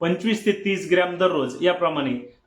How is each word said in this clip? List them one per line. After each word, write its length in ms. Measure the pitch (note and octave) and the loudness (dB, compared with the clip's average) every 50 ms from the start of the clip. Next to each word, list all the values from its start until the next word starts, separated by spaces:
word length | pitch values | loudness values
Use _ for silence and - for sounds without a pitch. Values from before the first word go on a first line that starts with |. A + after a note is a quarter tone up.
पंचवीस 460 | E3+ E3+ F3+ F3 - A3 G#3+ G#3+ - | -2 -2 -2 0 0 -2 -2 0 0
ते 60 | A3 G3+ | 0 0
तीस 360 | G3+ - G3+ G3 F3+ D#3 D#3 F3 | 0 -2 -2 -2 -2 0 2 2
ग्रॅम 240 | F3 F3+ F3+ F3 | 2 2 2 0
दररोज 400 | E3+ F#3 F#3 F3 D3+ C3 B2 B2 B2+ | 0 2 2 2 0 -2 -2 -4 0
याप्रमाणे 760 | E3 F3+ F3 F3+ F3 E3 D#3 D3 C#3 C3 B2 B2 - - - _ _ | 0 2 2 2 0 0 0 0 -2 -2 -4 -4 -6 -12 -18 _ _